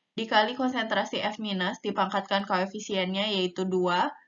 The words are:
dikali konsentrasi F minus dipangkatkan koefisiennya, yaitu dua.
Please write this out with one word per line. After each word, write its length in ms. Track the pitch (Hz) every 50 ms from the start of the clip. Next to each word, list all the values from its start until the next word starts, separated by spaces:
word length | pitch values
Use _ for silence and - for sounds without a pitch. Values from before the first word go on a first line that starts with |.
| _ _ -
dikali 400 | - 226 220 - 214 220 233 254
konsentrasi 720 | 262 262 254 254 240 220 - 202 196 220 - - - 196
F 160 | 208 220 -
minus 400 | 220 208 196 185 180 190 247 -
dipangkatkan 640 | - 208 202 240 247 220 - 196 196 - 202 196 202
koefisiennya, 880 | 202 202 180 185 190 - 214 214 - 208 190 185 185 190 196 208 220 208
yaitu 320 | 190 185 180 180 - 190
dua. 480 | 190 185 185 180 180 175 180 233 302 - - _